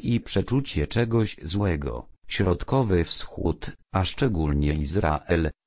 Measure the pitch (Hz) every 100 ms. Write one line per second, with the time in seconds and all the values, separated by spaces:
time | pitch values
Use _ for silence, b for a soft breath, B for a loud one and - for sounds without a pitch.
0 | - 117 - 98 92 131 135 - 73 120
1 | 120 117 107 - 80 98 101 78 67 58
2 | - - - - 92 87 - 135 113 90
3 | 82 - - - 90 78 - - _ 95
4 | 90 - 135 90 76 71 73 76 71 92
5 | 80 76 - 85 78 -